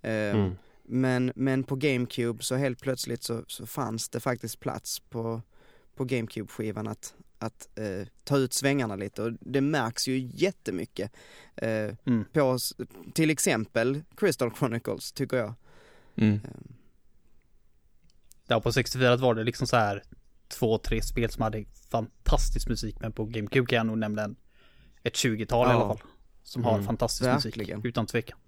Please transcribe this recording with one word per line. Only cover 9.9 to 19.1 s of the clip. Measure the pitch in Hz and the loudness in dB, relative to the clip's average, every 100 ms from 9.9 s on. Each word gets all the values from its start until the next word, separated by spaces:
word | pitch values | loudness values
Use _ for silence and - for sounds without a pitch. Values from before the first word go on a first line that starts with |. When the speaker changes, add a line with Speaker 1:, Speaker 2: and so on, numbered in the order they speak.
| 117 - | -2 -2
Speaker 2:
ju | 131 | -2
jättemycket, | 127 98 180 - - 92 - - 104 - - - - - | -4 0 0 0 -6 -6 -6 -6 -8 -8 -20 -20 -18 -6
eh, | 113 110 107 113 - | -2 -2 -4 -6 0
Speaker 1:
Mm. | 117 101 | 0 2
Speaker 2:
på | 156 135 | 2 2
s-, | 127 - - - - - | 2 -2 -8 -12 -12 -8
till | - 156 | 0 2
exempel | 156 - 120 107 113 117 139 - - | 4 2 2 0 0 2 0 -6 0
Crystal | 202 - 120 - | 0 2 -2 0
Chronicles, | 135 117 - 110 - | 0 0 -4 -6 -8
tycker | - 135 131 | -6 -2 -2
jag. | 107 117 - - - - - - | -2 -6 -18 -20 -20 -20 -12 2
Speaker 4:
Mm. | 107 | 2
Speaker 2:
Eh. | 104 104 - - - - _ - - _ - _ - _ _ _ - - - - - _ | 2 -2 -16 -18 -20 -20 _ -20 -20 _ -20 _ -20 _ _ _ -20 -20 -20 -20 -20 _
Speaker 1:
Ja, | 113 | 0
på | 120 | 2
sextiofyra | 127 120 127 127 | 0 0 2 4